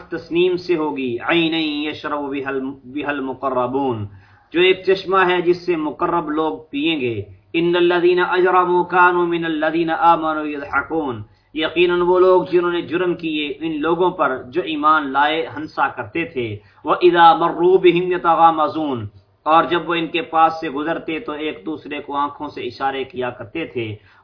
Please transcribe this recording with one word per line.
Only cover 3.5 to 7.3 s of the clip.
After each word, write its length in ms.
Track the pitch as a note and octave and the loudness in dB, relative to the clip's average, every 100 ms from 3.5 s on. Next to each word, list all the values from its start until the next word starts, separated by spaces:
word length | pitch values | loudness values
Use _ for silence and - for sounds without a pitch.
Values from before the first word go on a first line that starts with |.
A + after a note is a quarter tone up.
| D#3 B2+ C3+ C3+ A2 G2+ - - _ _ | -2 -2 -2 -2 -4 -8 -14 -20 _ _
جو 100 | E3 | 0
ایک 220 | F#3 F#3 F#3+ | 2 2 0
چشمہ 300 | F#3+ E3 G3 F3+ | 0 2 2 2
ہے 120 | F3+ | 2
جس 240 | E3+ F3 F3+ | 2 0 0
سے 100 | D#3+ | -2
مقرب 540 | D3+ - F3 E3+ D3+ | -4 -4 -2 -2 -2
لوگ 300 | D3+ D#3 C#3+ - | -2 -2 -4 -8
پئیں 320 | C#3+ D#3+ D#3 | -4 -2 0
گے۔ 200 | B2 G#2+ - | -2 -4 -10